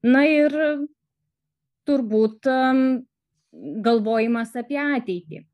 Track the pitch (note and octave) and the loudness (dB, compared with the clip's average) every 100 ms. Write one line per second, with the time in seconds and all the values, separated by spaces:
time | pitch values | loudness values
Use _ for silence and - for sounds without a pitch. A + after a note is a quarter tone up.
0 | A#3 C4 D4 D4+ D4 D4 D#4 D4 D4 _ | 4 4 4 4 2 2 -2 -2 -8 _
1 | _ _ _ _ _ _ _ _ - C#4 | _ _ _ _ _ _ _ _ -2 -2
2 | A3+ G#3+ A3 A3 C4+ C4 C4 C4 C4 B3+ | 0 0 0 0 -2 0 2 2 2 0
3 | B3+ _ _ _ _ - A#2 G3 G#3+ A#3 | -6 _ _ _ _ -18 -12 -4 0 0
4 | G#3 A3+ A3+ A#3 A3+ B3 A#3+ C#4+ C#4+ C#4 | 0 -2 0 -2 -4 -10 -8 -6 -2 -4
5 | A#3+ F3+ E3 D3+ - | -4 -8 -10 -20 -20